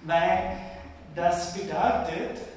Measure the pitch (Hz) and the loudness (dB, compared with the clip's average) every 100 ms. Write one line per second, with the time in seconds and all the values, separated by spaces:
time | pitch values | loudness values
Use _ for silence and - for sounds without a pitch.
0 | 160 170 170 - - - - - - - | 2 4 4 2 0 -6 -10 -12 -16 -18
1 | - 170 175 - - 196 - - - - | -12 0 2 2 -2 -6 -4 2 2 2
2 | - - - - - | 0 -2 -4 -6 -12